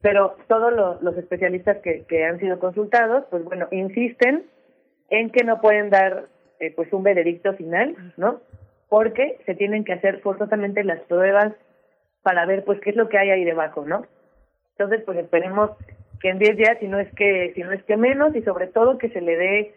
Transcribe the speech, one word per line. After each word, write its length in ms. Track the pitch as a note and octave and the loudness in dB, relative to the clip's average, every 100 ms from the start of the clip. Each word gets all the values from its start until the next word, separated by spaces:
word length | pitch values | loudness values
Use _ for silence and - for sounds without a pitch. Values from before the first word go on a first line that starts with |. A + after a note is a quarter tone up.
pero 320 | G#3 G3+ F#3+ - - | 2 2 0 -2 -2
todos 220 | A3+ A#3 | 2 2
lo-, 300 | A#3 F#3+ F3 | 2 0 0
los 160 | F3 E3+ | -4 -4
especialistas 640 | F3 F3+ F#3 F#3 F#3 G3+ | -8 -4 -2 -2 -2 -2
que, 260 | F3+ D#3 D#3+ | -2 -6 -4
que 200 | E3 D#3+ | -2 -2
han 120 | F3 | -2
sido 200 | F#3+ F#3 | -4 -2
consultados, 680 | F#3 F3+ G#3 A#3+ A3+ B3 C#4 | -4 -4 0 0 2 0 -2
pues 120 | F3 | -8
bueno, 260 | E3+ F3+ E3+ | -6 -8 -6
insisten 720 | F#3+ F#3+ G3 A#3+ A#3+ B3 D4+ - _ _ _ _ _ _ | -6 -4 -4 -4 0 0 0 -6 _ _ _ _ _ _
en 220 | G#3+ A3+ | -2 0
que 140 | B3 | 0
no 180 | A#3 A3+ | 2 4
pueden 260 | A3 G#3 G#3 | 4 4 4
dar, 380 | G3 F#3+ F#3 - _ _ _ | 4 4 0 -10 _ _ _
eh, 100 | D#3 D#3 | -10 -6
pues 160 | E3 | -4
un 100 | G3 | 0
veredicto 520 | F#3+ F#3 E3 E3+ G3 | 2 4 2 0 -4
final, 580 | F#3+ E3 E3+ B3+ E4+ F3+ - | -4 -4 -2 -2 -4 -18 -4
¿no? 220 | G3 C4 _ - - _ _ | -4 -4 _ -20 -20 _ _
Porque 480 | G#3+ A3 A3 C#4 B4+ - | 2 2 0 -4 -4 -8
se 80 | |
tienen 280 | F#3 G3+ G#3+ | -4 -2 -2
que 120 | G#3 | -4
hacer 260 | F3+ G3 G3 | -2 -2 -2
forzosamente 640 | G3+ G3 G#3 G#3+ G3+ G3+ | -6 -4 -2 -2 -2 -2
las 160 | G3+ E3+ - | -2 -4 -2
pruebas 460 | F3 F#3 G3 G#3+ G#3+ _ _ _ _ _ _ | 2 4 4 2 -2 _ _ _ _ _ _
para 220 | - F3+ | 0 0
ver, 200 | E3+ F#3+ | 0 -2
pues, 160 | F#3+ G3+ | 0 -2
qué 80 | G#3 | -2
es 60 | G#3 | 0
lo 120 | A3 | 2
que 80 | G#3 | 2
hay 140 | G3 | 2
ahí 140 | F#3+ | 2
debajo, 420 | E3+ E3 D#3 D#3 C#3+ | 2 -2 -4 -6 -6
¿no? 180 | F#3 A3+ _ _ _ _ _ _ _ | -6 -8 _ _ _ _ _ _ _
Entonces, 260 | G3+ A3 A3 | -2 -2 -4
pues, 100 | F3 | -8
esperemos 540 | E3+ E3+ F#3 G3 G#3 G#3 - - - - | -2 -2 0 0 -2 -2 -20 -20 -20 -6
que 80 | F#3 | -4
en 100 | F#3+ | 2
diez 160 | G#3 G#3+ | 2 4
días, 180 | A3 A#3 | 2 2
si 60 | G#3 | -2
no 120 | G3 | -4
es 120 | G3 | -6
que, 380 | - G3+ F#3+ F3+ | 0 2 2 -2
si 80 | F3+ | -6
no 100 | F3 | -8
es 100 | F#3+ | -8
que 120 | - G#3+ | -2 2
menos, 400 | A#3+ C4+ D4+ D4+ | 2 4 2 2
y 60 | |
sobre 240 | A3 F3+ F#3 | -2 -4 -2
todo 320 | - A#3 B3+ | 2 4 2
que 100 | A#3 | -4
se 140 | G#3 | -4
le 140 | F3 E3 | -2 0
dé 380 | F#3 G3+ G#3 | 2 0 -2